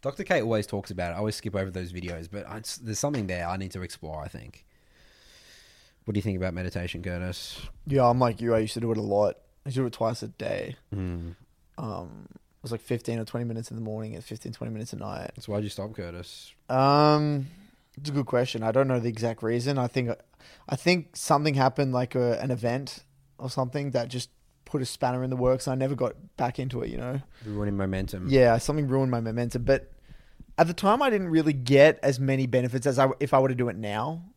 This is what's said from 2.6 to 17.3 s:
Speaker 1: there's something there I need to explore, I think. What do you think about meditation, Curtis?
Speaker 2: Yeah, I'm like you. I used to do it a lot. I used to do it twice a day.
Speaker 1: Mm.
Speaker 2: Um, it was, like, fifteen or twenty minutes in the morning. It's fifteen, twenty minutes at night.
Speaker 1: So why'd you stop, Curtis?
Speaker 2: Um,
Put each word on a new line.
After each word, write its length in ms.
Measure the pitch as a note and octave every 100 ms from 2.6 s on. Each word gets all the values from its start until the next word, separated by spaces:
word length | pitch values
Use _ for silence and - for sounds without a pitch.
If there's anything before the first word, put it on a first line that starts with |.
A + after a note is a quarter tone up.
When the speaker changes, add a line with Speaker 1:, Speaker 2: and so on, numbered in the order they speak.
| A2 -
Speaker 1:
there's 200 | A#2 G2+
something 280 | D3 C#3+ G2
there 200 | F2+ E2+
I 100 | F#2+
need 140 | F#2+
to 100 | F#2
explore, 380 | F2+ - D#2 D#2
I 60 | D2
think. 360 | - A1+ - _ _ _ _ - _ - - - - - _ _ _
What 100 | -
do 40 | G2+
you 40 |
think 160 | G#2+ F#2
about 160 | F#2
meditation, 480 | E2+ F2+ F2+ F2 E2+
Curtis? 580 | F2+ F2+ F2+ F2+ - - - - -
Speaker 2:
Yeah, 220 | C3+ B2
I'm 100 | B2
like 220 | B2 G#2+
you. 140 | A#2
I 40 | A2+
used 160 | A2
to 60 | A#2
do 100 | A#2
it 60 | A2
a 40 |
lot. 340 | G#2+ G2+ G#2 - _ _
I 40 | -
used 60 | B2+
to 60 |
do 40 | B2+
it 60 |
twice 300 | - A2+ A#2+
a 60 | -
day. 480 | - - F#2+ - - _
Speaker 1:
Mm. 400 | G2 F#2 F2 E2+ F2 _ _ _ -
Speaker 2:
Um, 500 | A#2+ F2 F2 G#1 -
it 320 | - _ _
was, 100 | A#2
like, 80 | A#2
fifteen 380 | - A#2+ - A#2
or 60 |
twenty 200 | A2 A#2+
minutes 260 | A#2+ A2+ A2+
in 60 | A2+
the 60 |
morning. 320 | A2 G#2+ A2
It's 120 | A2+ -
fifteen, 260 | A2+ -
twenty 200 | A2+ A#2+
minutes 200 | A2 A#2
at 60 | -
night. 320 | G2+ - - -
Speaker 1:
So 140 | -
why'd 100 | G#2
you 60 | G#2
stop, 220 | - G#2
Curtis? 580 | A2 F2 F2 F2 - - _ -
Speaker 2:
Um, 760 | B2+ C3+ C#3+ D3+ D3+ D3+